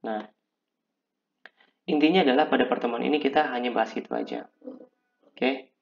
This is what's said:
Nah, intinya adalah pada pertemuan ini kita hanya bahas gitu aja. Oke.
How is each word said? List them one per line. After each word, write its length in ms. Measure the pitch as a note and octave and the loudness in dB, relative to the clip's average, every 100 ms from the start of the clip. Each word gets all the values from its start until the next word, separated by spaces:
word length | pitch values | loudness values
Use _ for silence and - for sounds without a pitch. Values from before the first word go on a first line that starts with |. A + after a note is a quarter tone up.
| A2+ | -8
Nah, 240 | G#2+ G#2 _ _ _ _ _ _ _ _ _ _ _ - _ _ _ - | -8 -10 _ _ _ _ _ _ _ _ _ _ _ -20 _ _ _ -2
intinya 320 | D3+ D3+ F#3 | 2 4 6
adalah 240 | D3 B2+ - | 4 4 2
pada 240 | C3 B2 | 2 2
pertemuan 320 | A#2+ A#2+ A#2 | 0 -2 -2
ini 160 | B2+ D3+ | 0 0
kita 320 | C#3+ D3+ D3 | 2 0 0
hanya 240 | B2+ B2 | -2 -4
bahas 160 | A2+ A2 | -2 -2
gitu 240 | - - | -4 -6
aja. 320 | A#1+ - A#1+ - _ - - - _ _ _ _ | -6 -6 -10 -12 _ -20 -20 -20 _ _ _ _
Oke. 480 | - B3 C3+ - _ | -4 -4 -4 -10 _